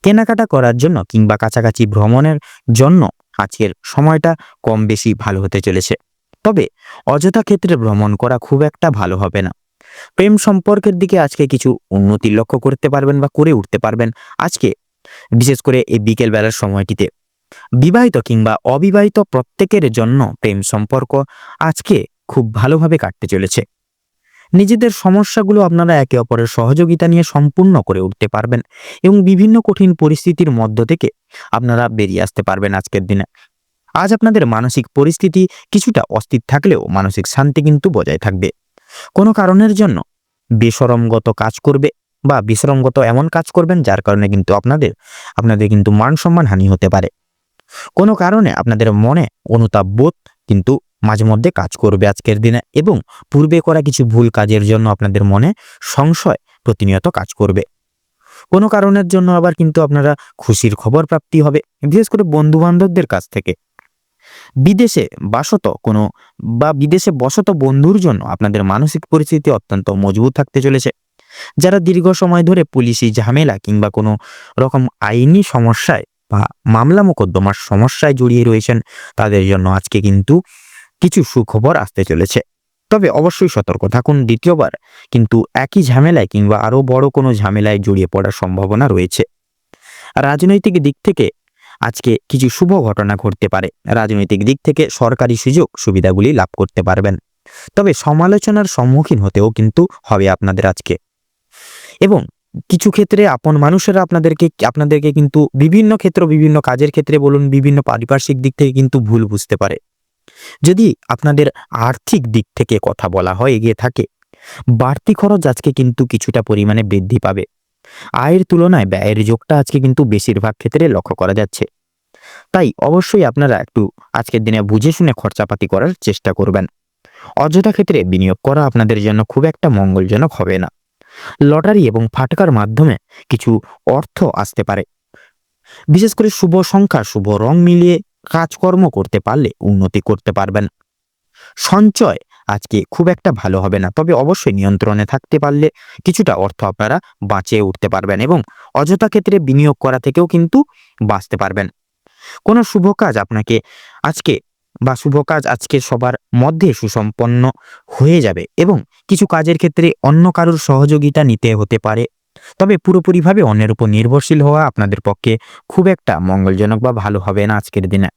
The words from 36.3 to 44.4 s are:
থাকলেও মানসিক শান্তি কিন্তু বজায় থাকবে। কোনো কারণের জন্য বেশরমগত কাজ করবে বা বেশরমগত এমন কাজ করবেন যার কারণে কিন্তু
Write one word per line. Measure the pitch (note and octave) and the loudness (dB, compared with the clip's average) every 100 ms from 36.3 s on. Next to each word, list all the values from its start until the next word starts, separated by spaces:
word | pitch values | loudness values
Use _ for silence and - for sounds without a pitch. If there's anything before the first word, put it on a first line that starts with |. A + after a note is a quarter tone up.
| B2+ - | -6 -2
থাকলেও | C#3+ F#3+ B2 - | -2 0 0 -2
মানসিক | F#2+ F#2+ G2 F#2 | -2 -2 -4 -4
শান্তি | - C#3+ C#3+ | -2 0 0
কিন্তু | D3+ D3 G3 | 2 2 0
বজায় | A#2+ C#2 C#2+ | -2 -2 -2
থাকবে। | G#2+ F#2+ F#2+ - _ _ _ - - | -4 -2 -4 -6 _ _ _ -20 -4
কোনো | - G#3 | 2 2
কারণের | G#3+ F#3 F#3+ G#3+ | 2 2 4 4
জন্য | G3+ G#3 F#2 - _ _ _ _ | 2 0 0 -6 _ _ _ _
বেশরমগত | A2+ A2+ - B2 A#2+ A#2 A2+ A2+ | 0 0 2 0 2 0 0 -2
কাজ | G#2 A2 - | -2 -4 -2
করবে | - C#3 D3 - _ _ | 0 0 0 -4 _ _
বা | C#3 C3+ | -2 -2
বেশরমগত | G#2 A2 C#3 C3+ C3 C3 | 0 -2 0 0 0 0
এমন | A#2 A#2+ D#3+ | 0 0 0
কাজ | E3 D#3+ | -4 -2
করবেন | - E3+ F3+ | -2 0 0
যার | B2+ G2 | 0 -2
কারণে | G2+ G2+ G2+ | 0 0 0
কিন্তু | G2 | 0